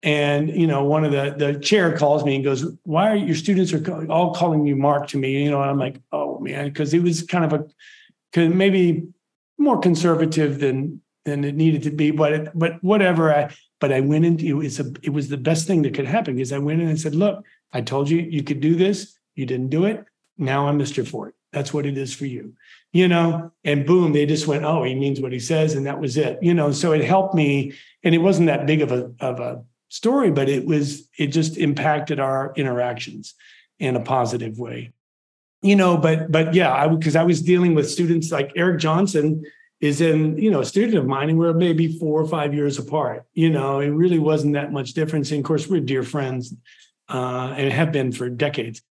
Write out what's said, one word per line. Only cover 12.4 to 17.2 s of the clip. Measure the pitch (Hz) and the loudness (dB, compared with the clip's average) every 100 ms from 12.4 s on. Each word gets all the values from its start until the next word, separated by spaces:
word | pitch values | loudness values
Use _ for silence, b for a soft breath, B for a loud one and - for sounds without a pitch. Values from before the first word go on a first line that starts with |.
| 156 | -4
but | 170 165 165 | -2 -2 -2
whatever. | 180 208 185 170 160 | 0 4 4 4 4
I, | 147 147 B B _ | 2 0 B B _
but | 139 | 0
I | 131 | 0
went | 135 151 | 2 2
into, | 170 165 165 | 2 2 0
it | |
was | 143 151 120 | -2 -4 -6
a, | 120 139 | -8 -8
it | - | -6
was | 147 131 | -4 -4
the | 139 | -4
best | 123 160 160 | -2 -2 0
thing | 185 | 0
that | 143 | 0
could | 117 135 | -2 -2
happen, | 190 190 127 | -2 -2 -4
'cause | 127 | -4
I | 139 | -4
went | 143 160 | -2 -2
in | 170 | 0
and | 156 | -2
said, | 156 | -2
"Look, | 151 | 0